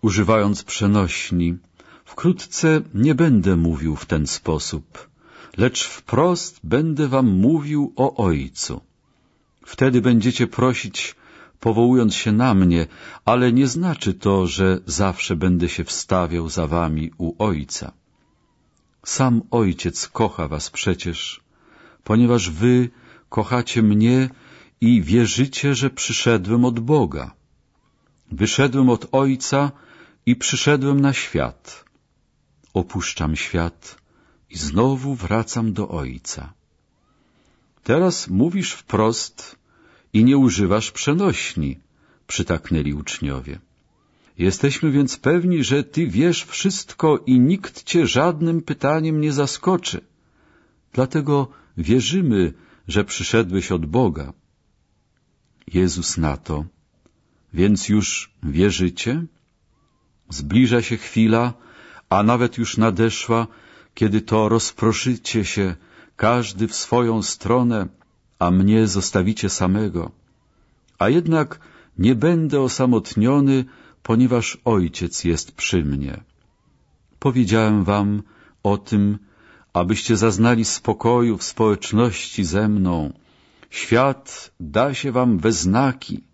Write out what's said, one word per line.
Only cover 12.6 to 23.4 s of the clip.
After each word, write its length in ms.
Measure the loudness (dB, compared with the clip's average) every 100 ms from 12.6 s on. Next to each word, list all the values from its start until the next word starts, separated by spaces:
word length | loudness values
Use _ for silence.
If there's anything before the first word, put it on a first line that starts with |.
| 4 2 0 -8 -20 -8 0
ale 280 | 2 4
nie 140 | 2 2
znaczy 460 | 0 -4 -2 -4
to, 340 | -2 0 2 0
że 320 | 0 0 0 -4
zawsze 500 | -2 -2 -2 -4 -2
będę 340 | 0 2 0
się 140 | -4
wstawiał 640 | -8 -8 -2 -2 0 -4 -6
za 180 | -4 -2
wami 440 | 0 0 -2 -6 -6
u 260 | -8 -4
Ojca. 480 | -2 -2 -6 -12 -14 -18 _ _ _ _ _ _ _ _ _ _ -10
Sam 360 | -2 2 2 0
Ojciec 560 | 0 0 0 -6 -6 -10
kocha 400 | -2 -2 -2 -8
was 220 | -6 -10
przecież, 720 | -6 -4 -4 -6 -10 -10 -14 _ _ _ _ -20 _
ponieważ 460 | -2 2 4 2 0
wy 400 | -2 2 2 0 _ -20 -20 _
kochacie 520 | -6